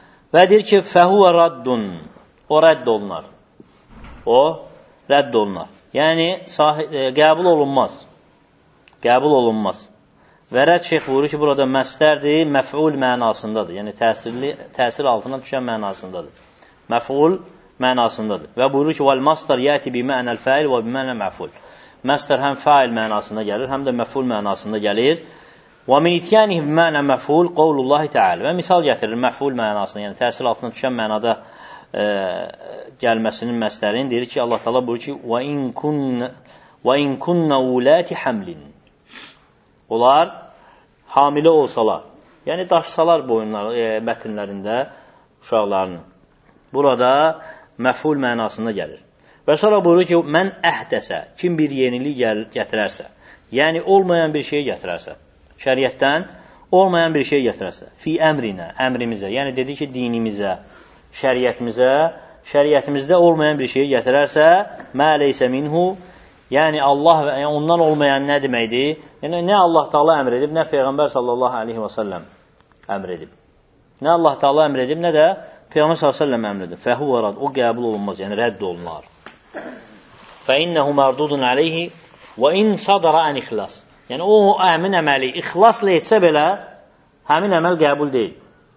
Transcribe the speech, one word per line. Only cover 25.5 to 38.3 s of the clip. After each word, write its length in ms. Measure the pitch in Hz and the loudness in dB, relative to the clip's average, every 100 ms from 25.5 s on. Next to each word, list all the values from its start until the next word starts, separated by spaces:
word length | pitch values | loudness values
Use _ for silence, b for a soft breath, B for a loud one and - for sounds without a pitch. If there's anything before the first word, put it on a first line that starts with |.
| B B _ - | B B _ 0
"Və 140 | 139 | 2
min 120 | 165 175 | 4 0
ityanihi 400 | 175 220 214 170 | 2 2 2 0
bi 100 | 147 | -2
mənə 300 | 156 165 151 143 | 2 2 0 0
məf'ul 380 | 127 - 151 175 175 | -2 0 2 2 2
qavlullahi 520 | 160 143 131 147 151 | 2 2 0 0 0
təala." 340 | 127 95 85 123 | 0 0 0 -4
Və 80 | 180 | -4
misal 280 | 160 180 | 0 2
gətirir 360 | 151 113 110 113 | 2 0 -2 -2
məf'ul 340 | 127 - 143 | -4 -2 -4
mənasında, 480 | 127 110 104 98 104 104 | -2 -2 -2 -6 -8 -12
yəni 100 | 95 | -4
təsir 320 | 123 - 127 | -4 -2 -4
altına 220 | 113 120 | -4 -8
düşən 220 | - 135 120 | -6 -6 -4
mənada, 420 | 107 107 117 110 B B B B - | -4 -2 -2 -4 B B B B -12
e, 100 | - 104 101 95 90 82 - - - - - | -4 -2 -2 -4 -6 -10 -14 -18 -18 -20 -4
gəlməsinin 560 | 123 113 110 - 117 117 107 | -2 0 -2 -4 -6 -4 -6
məsdərin 440 | - 104 113 135 | -4 -4 -4 -2
deyir 160 | 120 123 | -4 -4
ki, 160 | 139 | -4
Allah 180 | 120 110 | -4 -4
Taala 220 | 117 127 | -2 -2
buyurur 220 | 123 117 | -2 -6
ki, 100 | 143 139 123 | -8 -12 -6
"Və 180 | 117 | -6
in 300 | 139 147 131 | -4 -6 -6
kunna, 580 | 117 151 151 135 123 127 - b b b b 120 | -6 -6 -4 -4 -4 -6 -10 b b b b 0
və 140 | 139 | 0
in 180 | 143 131 | 0 -4
kunna 420 | - 175 160 135 | -2 0 2 2
ulati 560 | 127 127 127 165 175 170 | 2 2 4 4 2 -6
hamlin." 460 | - | -4